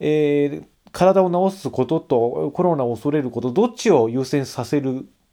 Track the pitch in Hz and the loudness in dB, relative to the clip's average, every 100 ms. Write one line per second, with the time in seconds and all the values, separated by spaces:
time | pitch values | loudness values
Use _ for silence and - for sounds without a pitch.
0 | 147 151 147 147 143 151 - _ _ - | -2 0 2 2 0 -4 -16 _ _ 2
1 | 180 190 185 175 190 190 135 - - 165 | 4 4 2 2 0 -2 -6 -2 -2 -2
2 | - 127 117 139 156 - 180 156 120 117 | 0 0 2 -2 -4 -2 0 0 -2 -4
3 | 147 151 127 120 127 123 240 233 233 151 | -2 -2 -2 -4 -4 0 0 0 2 4
4 | 113 123 131 147 131 - 117 147 135 131 | 4 0 -2 -4 -4 -8 -4 -2 -2 -6
5 | - _ _ | -8 _ _